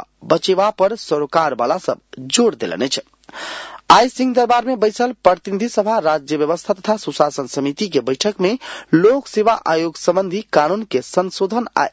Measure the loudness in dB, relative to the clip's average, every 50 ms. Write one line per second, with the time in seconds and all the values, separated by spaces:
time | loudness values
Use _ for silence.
0 | -2 -6 _ _ -4 -2 -2 0 2 0 2 2 2 0 0 0 0 0 -2 -4
1 | -6 -4 -4 -2 -2 0 0 0 0 0 0 -2 0 0 -2 -2 -2 -4 -6 -6
2 | _ _ -18 -16 -8 -4 0 2 2 2 0 -2 -4 -6 -4 -4 -4 -4 -4 -6
3 | -8 _ _ _ _ -20 -18 -16 -14 -14 -12 -14 -14 -16 -18 -2 4 6 6 6
4 | 6 4 2 0 -2 0 2 2 2 4 2 2 0 0 -2 0 0 0 0 0
5 | -2 -4 -2 2 2 2 2 2 0 -6 -4 -4 -4 -2 0 -2 0 0 0 0
6 | 0 0 0 0 -2 -2 -2 0 0 0 -2 -2 -2 -4 -6 -4 -2 -2 -2 -2
7 | -4 -4 0 0 0 0 0 -4 -8 -8 -6 -4 -4 -4 -4 -4 -4 -2 -2 -2
8 | 0 0 -2 -2 -2 -2 -2 0 0 0 0 -2 -6 -10 -16 -16 -2 2 2 4
9 | 6 6 4 2 0 -4 -2 0 2 2 2 2 0 0 0 0 0 -2 -6 -4
10 | 0 0 2 2 0 -2 -4 -8 -6 _ 2 2 4 4 2 -2 -4 -4 -4 -4
11 | -4 -2 -2 -2 -2 -2 -2 -4 -4 -2 -2 -2 -4 -2 -2 -2 -2 -2